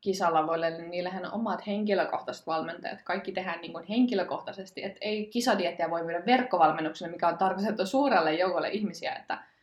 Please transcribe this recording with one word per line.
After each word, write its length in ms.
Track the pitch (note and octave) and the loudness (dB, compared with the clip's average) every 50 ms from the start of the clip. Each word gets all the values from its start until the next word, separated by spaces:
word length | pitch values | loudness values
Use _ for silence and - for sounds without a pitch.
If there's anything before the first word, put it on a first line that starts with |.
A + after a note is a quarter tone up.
kisalavoille, 680 | - G3 F#3 F#3 F#3+ E3+ E3 D#3+ D#3+ D#3+ E3 E3 E3 E3 E3 E3 | -4 -2 0 2 2 4 4 4 2 2 0 0 0 0 -2 -2
niin 140 | E3+ E3+ | -8 -6
niillähän 340 | F3 F3 F3 F3+ F#3 F#3 F3+ | -6 -4 -4 -4 -4 -6 -6
on 80 | - - | -6 -4
omat 340 | G#3+ A3+ G#3 F3+ - - G#3 | -2 -2 -2 -2 -4 -4 -4
henkilökohtaiset 800 | G3+ G#3 G#3+ G#3 G3 F#3 D#3 - - - - - - - - - | -2 -2 2 2 4 4 2 2 0 -4 -4 -6 -10 -8 -4 -2
valmentajat. 540 | D#3+ D#3+ D#3+ E3 E3+ F3 F3 - - G3+ | -2 -2 -2 -4 -6 -8 -8 -8 -8 -8
Kaikki 300 | - - F3+ F#3+ F#3+ G3 | -6 -4 -4 -4 -4 -4
tehdään 300 | F#3 F#3+ F#3 F3+ E3+ E3+ | -6 -6 -4 -4 -6 -6
niin 100 | - D#3+ | -8 -10
kuin 140 | - E3 E3+ - | -10 -10 -6 -2
henkilökohtaisesti. 920 | G#3 A#3+ B3+ A#3+ B3+ - - - - - - G#3+ G3 G3 F#3+ - - - - | 2 4 4 4 4 2 0 0 -2 -6 -6 -10 -12 -12 -14 -14 -12 -10 -10
Et 140 | G3 - - | -10 -10 -6
ei 240 | - G#3+ G#3+ G#3+ G#3+ | -6 -4 -4 -4 -4
kisadiettiä 640 | G#3+ - A#3+ A#3 B3+ G#3 F#3+ F3 E3+ E3+ - E3+ D#3+ | -2 -2 0 2 2 2 2 2 -2 0 -2 -2 -2
voi 140 | E3+ E3+ E3 | 0 -2 -4
myydä 220 | E3 E3 F3 F3+ | -2 -4 -2 2
verkkovalmennuksena, 840 | A3 B3 B3+ B3 - - F3 D#3+ D3+ D#3+ D#3+ D#3 D#3 - - F#3 E3+ | 4 4 4 4 2 4 6 6 6 6 4 -2 -4 -4 -6 -8 -8
mikä 160 | F3 E3+ - E3+ | -4 0 0 2
on 100 | E3 - | 2 4
tarkoitettu 480 | F#3+ F#3 F3+ F#3 G3+ A3 A3 - F#3+ | 2 2 2 2 0 -2 0 0 -2
suurelle 480 | G3 - C4+ C#4+ C4+ A#3 F3+ D#3+ D#3 D3+ | 0 2 2 4 6 4 4 4 4 4
joukolle 360 | E3 F3+ F#3+ F3 D#3+ D3 A#2 | 2 2 2 2 0 0 0
ihmisiä, 440 | - G#3+ G#3 F3+ E3+ - - D3 D3+ | -2 -2 -2 -4 -4 -4 -6 -6 -6
että 220 | - - - - - - - _ _ | -6 -6 -8 -8 -8 -8 -18 _ _